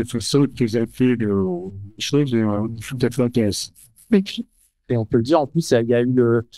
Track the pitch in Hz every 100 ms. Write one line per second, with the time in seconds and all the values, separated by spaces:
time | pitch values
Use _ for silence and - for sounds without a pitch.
0 | 113 117 - 143 135 - 117 120 117 -
1 | 127 117 107 98 95 180 95 101 101 -
2 | - 143 143 117 107 104 113 113 - 127
3 | 120 120 120 120 104 95 - _ - _
4 | - 202 196 - - _ _ _ - 120
5 | 110 120 120 160 143 165 - 123 117 120
6 | 123 127 117 117 117